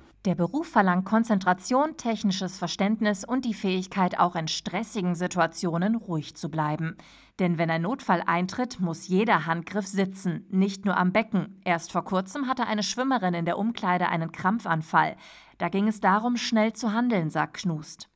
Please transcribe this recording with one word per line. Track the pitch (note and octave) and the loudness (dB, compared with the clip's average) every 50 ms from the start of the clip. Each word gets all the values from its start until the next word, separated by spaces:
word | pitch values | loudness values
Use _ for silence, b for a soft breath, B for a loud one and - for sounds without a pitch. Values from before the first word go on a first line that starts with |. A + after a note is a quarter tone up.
| - - _ _ - | -20 -20 _ _ -2
Der | F#3+ E3 | -2 0
Beruf | E3 E3+ E3+ - D4+ E4+ | 0 0 0 0 -4 -4
verlangt | - - A3+ G3 F#3 F3 F#3 F#3 | 2 2 4 4 4 4 2 0
Konzentration, | - G#3+ A3+ A#3 A3+ G#3 F#3+ F#3+ F3+ F3+ F#3 - - B3 C4+ D4 D#4+ D#4 | 2 2 2 4 4 2 2 4 2 0 0 0 0 2 2 2 2 -2
technisches | - - A#3 A3 G#3+ - G3 F#3 F#3+ F#3+ F#3 F#3 | -6 -4 -4 -4 0 0 0 0 0 -4 -6 -6
Verständnis | - G#3 E3+ - - G3 G3+ A3 G#3+ A3 G#3 G#3 G3+ - | -6 -6 -6 -2 0 0 0 2 2 2 0 0 -2 -2
und | - B3 C4+ B3 | -4 -4 -2 -2
die | A#3+ G3+ | -2 -6
Fähigkeit, | - - F#3+ F#3 F#3 F#3 - - G3 F#3 F3 - - | -2 0 0 0 0 -2 -2 0 0 2 2 4 2
auch | F3 F3+ - | 0 2 2
in | E3+ D#3+ D#3 | -2 -4 -4
stressigen | - - - - E3+ G3+ A3+ - - A3 F3+ F3+ E3+ | -6 -6 -6 -4 -4 -4 -4 -4 -4 -2 0 0 0
Situationen | D#3+ F3+ F3 - F3+ E3 D#3+ - - G3 F3 D#3 E3+ F#3 G#3+ A3+ | 0 -2 -2 2 2 0 0 0 -2 -4 -2 0 0 0 0 0
ruhig | A3+ - F#3+ E3 D3+ C#3+ - - | -2 -2 -4 -4 -4 -4 -6 -12
zu | - - - | -10 -8 -6
bleiben. | D#3+ D#3+ D3+ D3+ D3+ D#3 D#3+ E3 - b b b b b b b b - | -2 -2 -2 -2 -2 -2 -4 -6 -8 b b b b b b b b 0
Denn | F#3 E3+ F3 | 2 2 2
wenn | D#3 E3+ D#3+ | 2 2 0
ein | E3 E3 | 0 0
Notfall | E3+ G3 C4+ C4+ - - F#3 E3+ - | 0 -2 -2 -4 0 0 2 2 2
eintritt, | F#3 E3+ F3 F3+ F#3 - - B3+ B3 - - | 2 2 2 0 -2 -2 -4 -4 -4 -2 -4
muss | F#3 F3 D#3+ - - | -2 -2 -2 -6 -4
jeder | - F#3 F#3+ A3+ A#3 G3 E3 D3+ | 0 2 2 4 4 2 2 2
Handgriff | E3 E3 E3+ E3 - F#3 G#3 G3 | 0 -2 -4 -4 -4 -4 -4 -4
sitzen, | G3 - G3 F#3+ F#3+ F#3+ - - F3 D#3 D#3 - - | -2 0 0 -2 -2 -2 -6 -4 -4 -4 -4 -6 -2
nicht | F#3+ F#3 G3 G3+ G3 - - | 2 2 2 2 0 -2 -2
nur | G3+ F3+ | 0 2
am | F3+ F3+ F3+ F#3 | 2 2 4 2
Becken. | G#3+ A3+ A3+ - F3+ D#3 - - - - | 2 0 2 0 -2 -2 -2 -10 -8 -2
Erst | F#3 E3+ E3 - - - | 0 0 0 -2 -4 -4
vor | F3 F3 | -4 -2
kurzem | - G3 F#3 F#3+ F#3+ - D4 C4+ | 0 -2 -2 -2 -2 -6 -6 -2
hatte | B3 B3+ - A3+ | -2 -2 -2 -2
eine | - A3 G#3 G3+ | -2 -2 -2 -2
Schwimmerin | - - B3 B3+ C4+ C4 A3+ F#3 F3+ E3+ | -4 -2 -2 0 0 2 2 2 0 0
in | E3+ E3+ | 0 0
der | E3+ F3 | -2 0
Umkleide | - G3+ A#3 A#3 - A3+ F3+ F3+ F3 F3+ - | 0 0 -2 -2 -2 0 0 2 2 2 0
einen | - E3 E3 E3+ - | 0 -2 -2 -4 -6
Krampfanfall. | - - F#3 A3+ A#3 - F3+ E3 D#3+ D#3 - - D#3+ D#3 D#3 - b b b b b b b b | -2 0 0 0 0 0 -2 -2 -2 -2 2 4 4 4 4 0 b b b b b b b b
Da | b F3 E3+ | b -4 0
ging | F3+ G3 G#3 | 0 2 2
es | A3 A3 G3+ | 2 0 2
darum, | - F#3 F#3+ G#3+ A3+ B3 B3 | 2 4 4 4 2 0 -2
schnell | A3+ - - A3+ A3 G#3+ A3+ A3 | 0 -2 2 4 4 4 4 0
zu | - B3+ G#3+ | -2 -2 0
handeln, | G#3 A#3 B3 B3 A3+ F3+ D#3+ D#3 | 0 2 2 2 2 2 2 0
sagt | D#3 D#3 D3+ D#3 - | 0 -2 -2 -2 -4
Knust. | - - F3 D#3 D3+ D#3 - - - - _ _ | -4 -2 -2 -2 -2 -6 -12 -16 -18 -18 _ _